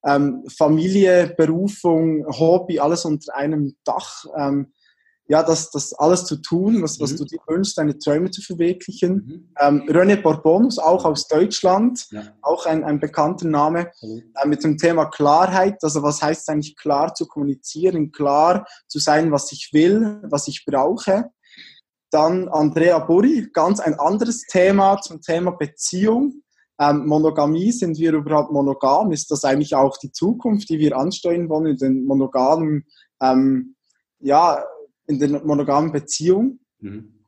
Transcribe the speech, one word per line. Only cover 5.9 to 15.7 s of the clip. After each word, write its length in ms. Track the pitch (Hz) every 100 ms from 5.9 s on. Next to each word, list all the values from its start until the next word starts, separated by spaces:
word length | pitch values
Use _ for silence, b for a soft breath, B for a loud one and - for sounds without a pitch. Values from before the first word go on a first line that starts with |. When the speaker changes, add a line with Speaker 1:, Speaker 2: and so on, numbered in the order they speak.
Speaker 1:
alles 320 | - 151 180 180
zu 100 | 151
tun, 460 | - 170 196 226
was, 180 | 156 156
was 120 | 143
Speaker 2:
Mhm. 40 | 147
Speaker 1:
du 80 |
dir 140 | 143 - -
wünschst, 320 | 165 196 -
deine 200 | 151 143
Träume 320 | - 147 185
zu 120 | 190
verwirklichen. 720 | - 170 170 180 - - 180
Speaker 2:
Mhm. 340 | 190 165 147 _ -
Speaker 1:
Ähm, 240 | 143 147 135
René 280 | 160 185 202
Borbonus, 640 | 170 151 160 175 247 202
auch 280 | 160 180 170
aus 220 | 147 -
Deutschland, 760 | 156 180 - 185 190 233 247 -
Speaker 2:
Ja. 140 | 208 214 _
Speaker 1:
auch 240 | 139 202 170
ein, 180 | 160
ein 160 | 147 147
bekannter 480 | 151 - 156 190 165
Name, 380 | 147 151 170 170
Speaker 2:
Absolut. 380 | _ 110 110 - -
Speaker 1:
äh, 40 | 143
mit 160 | 147
dem 140 | 156 151
Thema 300 | 170 165 156
Klarheit. 720 | - 147 156 185 190 185